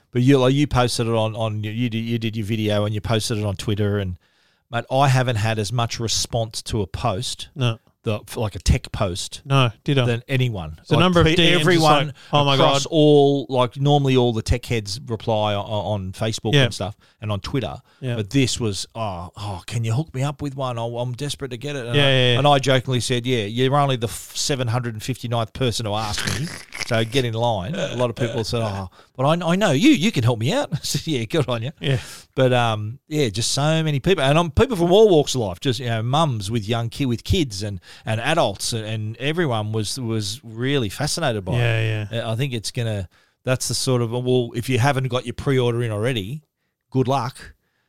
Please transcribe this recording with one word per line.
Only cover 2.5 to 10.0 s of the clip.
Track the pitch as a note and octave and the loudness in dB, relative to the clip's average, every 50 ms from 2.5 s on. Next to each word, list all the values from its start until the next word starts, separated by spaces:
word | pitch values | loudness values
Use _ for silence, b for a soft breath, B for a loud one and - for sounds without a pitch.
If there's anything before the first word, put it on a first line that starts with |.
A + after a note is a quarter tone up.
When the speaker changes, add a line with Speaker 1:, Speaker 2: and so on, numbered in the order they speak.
| A#2 A2 G#2+ G#2 G#2 G#2 G#2 | -2 -2 0 0 2 2 0
Speaker 1:
and | G#2 G#2+ | 0 -2
you | G#2+ | -4
posted | - - A2+ A2 - - A#2+ G#2 | -2 0 -2 0 0 -2 -2 -2
it | G#2+ | -2
on | G#2 F#2+ | -2 -4
Twitter, | - - - G#2 F#2+ G#2 G2+ G2+ G#2 | -4 -2 -4 -2 0 0 0 0 -2
and, | G2 F#2 F2+ - _ _ _ _ _ _ _ _ _ _ | -2 -4 -8 -10 _ _ _ _ _ _ _ _ _ _
mate, | A#2 A#2 A#2+ - | -8 -8 -6 -2
I | C3 C3+ C#3 C#3 | 0 2 4 4
haven't | C3 C3 B2+ B2+ B2 G#2 | 4 2 2 0 0 0
had | G2+ A2 A2+ G#2+ | 0 -2 0 -2
as | G#2 F#2 | -2 -4
much | A#2+ B2 A#2 A#2 - - | -2 -2 -2 -2 -4 -6
response | A#2 G#2 - - - - - A#2 A#2 A2 - - - | -4 -4 -2 -4 -4 -4 -4 -4 -4 -4 -6 -12 -10
to | - - A2 | -6 -4 -4
a | G2 - | -4 -4
post | - - - A#2+ F#2+ F#2 C3 - - - - - _ | -6 -4 -4 -4 -2 -2 -6 -8 -8 -10 -12 -16 _
Speaker 2:
No. | D3+ B2+ A#2 A2+ A2+ _ _ _ _ - | -2 -2 -2 -2 -4 _ _ _ _ -6
Speaker 1:
the, | A2+ G#2+ G#2 - | -4 -4 -4 -6
for, | - - C3+ | -10 -8 -4
like, | A2+ G#2 - | -4 -4 -6
a | - | -4
tech | - - - A#2+ - - | 0 0 0 0 0 -6
post | - - A2 F#2 F2+ - - - - - - | -4 -2 -2 -2 -2 -6 -8 -10 -12 -14 -6
Speaker 2:
No, | C#3 C#3 C3+ B2+ A#2+ - _ - | 0 2 2 2 2 0 _ -4
ditto. | D#3+ C#3+ C3+ | -2 0 2